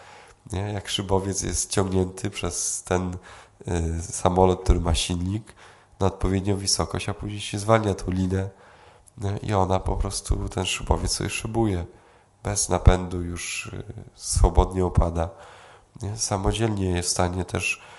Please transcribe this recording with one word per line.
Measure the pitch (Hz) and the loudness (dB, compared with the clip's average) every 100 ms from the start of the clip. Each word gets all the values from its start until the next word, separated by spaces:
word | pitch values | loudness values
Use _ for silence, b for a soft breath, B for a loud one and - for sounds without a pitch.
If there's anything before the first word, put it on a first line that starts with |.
| B B B - - | B B B -20 -8
Nie, | 95 | -4
jak | 104 104 - | -4 -6 -4
szybowiec | - 95 95 98 90 | -4 0 0 0 -4
jest | 98 87 - | -2 -4 -2
ciągnięty | 104 95 95 90 - - | 0 2 2 0 -2 -8
przez | - 90 - - - | -4 -6 -4 -4 -6
ten, | - 92 90 92 B B B _ - | -2 0 0 -6 B B B _ -4
y, | 90 82 82 | -2 0 -4
samolot, | 85 - 92 90 92 92 | -6 -2 2 6 4 4
który | - 90 | 2 2
ma | 85 78 | 2 0
silnik, | - 87 90 107 - - B B B - | 0 -2 -2 -4 -6 -20 B B B -2
na | 95 | -2
odpowiednią | - 92 95 95 98 | 0 0 2 0 -2
wysokość, | 95 - 82 95 - | 0 0 -2 -2 -6
a | |
później | 98 104 104 | -6 -8 -8
się | - 107 | -6 -4
zwalnia | 101 113 104 | 2 4 4
tą | 92 92 | -2 -2
linę, | 92 92 95 98 B B B B B - - | 0 0 0 -4 B B B B B -20 -8
nie, | 98 101 | -6 -4
i | - | -2
ona | 104 92 92 | 0 2 2
po | 90 98 | 0 -2
prostu, | 98 - - 98 101 | -2 -4 -2 -2 -2
ten | - 92 | -4 -2
szybowiec | - - 90 90 | -4 -2 0 0
sobie | - 98 | -2 -4
szybuje. | - 110 113 110 90 82 B B B B _ | -4 -4 0 0 0 -4 B B B B _
Bez | 101 104 - | -4 -2 0
napędu | 90 - 92 90 90 | 6 6 6 2 -4
już, | 87 87 - - - | -6 -6 -8 -8 -8
y, | 95 - - - - | -10 -12 -14 -16 -12
swobodnie | - - 87 90 92 92 90 | -2 6 8 8 4 4 2
opada. | - 87 85 82 - B B B B _ - | 4 2 0 -4 -6 B B B B _ -10
Nie, | 101 110 | -8 -4
samodzielnie | - 101 101 101 113 104 92 | -2 0 0 0 0 0 0
jest | 87 87 | 0 0
w | |
stanie | - 90 92 87 | 0 0 0 -2
też, | 90 - - B | -2 -2 -4 B